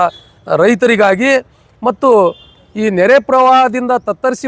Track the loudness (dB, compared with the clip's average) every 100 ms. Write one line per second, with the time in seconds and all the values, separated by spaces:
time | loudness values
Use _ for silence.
0 | 0 -4 _ _ -6 0 0 2 0 2
1 | 0 0 0 -2 -4 _ _ _ -6 -2
2 | 0 2 0 -4 -18 _ _ -6 -4 0
3 | 2 2 2 0 2 2 0 -2 -4 -4
4 | -4 -4 -4 -4